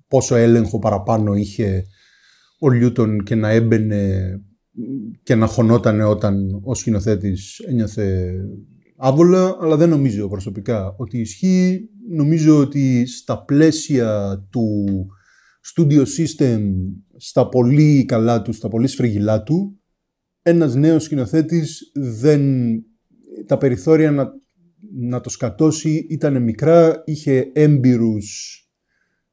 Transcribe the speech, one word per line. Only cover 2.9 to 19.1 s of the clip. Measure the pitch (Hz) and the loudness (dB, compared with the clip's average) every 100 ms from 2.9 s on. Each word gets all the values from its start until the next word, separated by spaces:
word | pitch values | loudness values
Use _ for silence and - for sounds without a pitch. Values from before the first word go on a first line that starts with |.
| 117 110 107 | 2 0 -2
και | 98 | -2
να | 113 107 | -2 0
έμπαινε | 113 113 113 110 104 98 95 92 95 98 _ _ - 117 135 104 - | 2 2 0 0 -2 -2 -2 -4 -8 -14 _ _ -16 -12 -10 -12 -12
και | - | -2
να | 113 110 | 0 2
χωνότανε | - 113 117 113 107 | 2 2 2 2 0
όταν | 107 101 104 98 95 98 | 0 0 0 -2 -4 -6
ο | 101 | -6
σκηνοθέτης | 120 - 107 101 101 98 92 - - | -6 -2 -2 0 -2 -2 -6 -8 -16
ένιωθε | 214 123 104 117 98 95 90 92 98 - - _ _ _ | -6 -4 -4 -4 -4 -2 -4 -8 -10 -14 -20 _ _ _
άβολα, | 131 143 175 185 185 185 | 0 4 4 4 2 -2
αλλά | 160 151 | -2 2
δεν | 170 | 4
νομίζω | 151 135 101 101 | 2 0 -2 -4
προσωπικά | 101 101 98 95 110 95 95 | -6 -8 -10 -6 -4 -6 -10
ότι | 123 123 | -10 -8
ισχύει. | 110 - 185 185 185 185 - - 240 | -8 -4 0 2 2 -2 -8 -18 -10
Νομίζω | 160 147 165 156 151 | -2 0 4 6 6
ότι | 139 143 135 123 123 | 4 0 0 2 0
στα | - - 110 | -6 -8 -8
πλαίσια | - 143 160 156 - 139 113 107 98 98 98 | 0 4 4 2 -2 -2 0 -2 -2 -6 -6
του | 127 110 104 101 98 95 - _ _ _ _ - | -4 -2 -2 -2 -4 -6 -12 _ _ _ _ -8
studio | - 151 147 131 - | 0 2 4 2 0
system, | 160 - 135 113 104 95 92 95 - _ | -6 -2 0 0 -2 -4 -6 -10 -18 _
στα | - - 120 | -6 -2 0
πολύ | 127 120 147 151 143 | 2 2 4 4 4
καλά | - 120 113 117 | 2 0 0 0
του, | 101 | -2
στα | 110 110 | -8 -6
πολύ | 113 131 | -2 -2
σφριγγυλά | - 123 | -2 -2